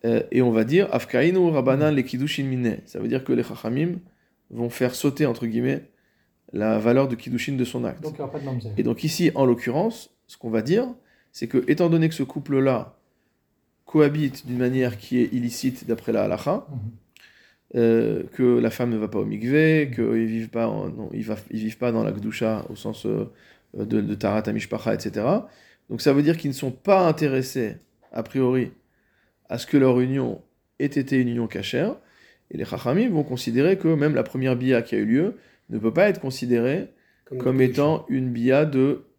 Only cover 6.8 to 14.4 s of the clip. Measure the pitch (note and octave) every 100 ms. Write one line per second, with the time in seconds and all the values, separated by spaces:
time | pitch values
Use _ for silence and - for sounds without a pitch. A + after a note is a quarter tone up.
6.8 | A2 B2 C3+ A#2 - B2 - C#3 B2 B2+
7.8 | A#2 - D#3 - C3+ D3 C#3 B2+ G#2+ G#2
8.8 | A#2 A#2 D#3 - D#3+ - C3+ A#2+ - C3
9.8 | G#3+ A3+ - _ _ - A#2 A2 A2+ G3
10.8 | B3+ A#3+ _ _ _ - A#2 B2+ B2 D3+
11.8 | E3+ E3 D#3+ D#3+ C3+ - C3+ C3+ C3+ B2
12.8 | - _ _ _ _ _ _ _ _ _
13.8 | - D#3 D3 D3+ C#3+ C3